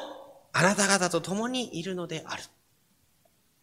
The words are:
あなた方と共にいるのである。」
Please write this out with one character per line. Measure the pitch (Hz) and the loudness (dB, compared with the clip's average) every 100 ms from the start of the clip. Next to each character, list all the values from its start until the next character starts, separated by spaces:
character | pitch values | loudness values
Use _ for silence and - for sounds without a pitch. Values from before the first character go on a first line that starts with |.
| - - - - _ | -8 -12 -18 -20 _
あ | - | 4
な | 180 208 | 4 4
た | 196 | 4
方 | 196 175 | 4 4
と | 170 | 0
共 | 160 202 233 | 0 -2 -2
に | 254 233 165 | -2 -4 -6
い | |
る | 190 | -6
の | 180 170 | -6 -6
で | 160 - | -8 -8
あ | - | -10
る。」 | - _ _ _ _ _ _ _ _ _ _ _ | -10 _ _ _ _ _ _ _ _ _ _ _